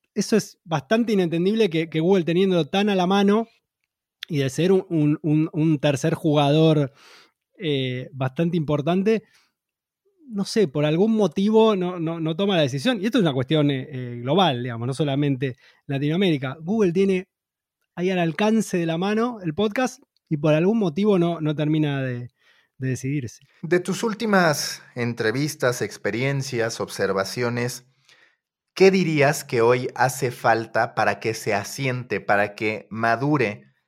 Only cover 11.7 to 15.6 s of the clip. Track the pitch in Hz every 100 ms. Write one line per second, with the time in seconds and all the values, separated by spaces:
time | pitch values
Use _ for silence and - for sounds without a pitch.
11.7 | 196 180 180 160 165 160 165 202 180 143
12.7 | 135 170 226 214 247 170 131 127 156 143
13.7 | 135 135 131 123 120 120 175 175 123 123
14.7 | 117 120 131 147 135 147 127 135 127